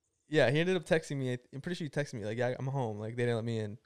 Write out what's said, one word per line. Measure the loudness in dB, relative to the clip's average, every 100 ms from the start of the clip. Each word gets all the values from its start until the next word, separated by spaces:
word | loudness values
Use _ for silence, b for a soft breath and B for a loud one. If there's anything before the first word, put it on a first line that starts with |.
| _ _ 0
yeah, | 4 6
he | 6
ended | 4 2
up | 2
texting | 0 2 -4
me. | -2 -4 -6
I'm | -12
pretty | -8 -6
sure | -4
he |
texted | -4 -4 -4
me, | -4
like, | -2
"Yeah, | -2 -2
I'm | -4
home. | -2 -2 -4
Like, | -6 0
they |
didn't | 0 2
let | 0
me | -2
in." | -4 -8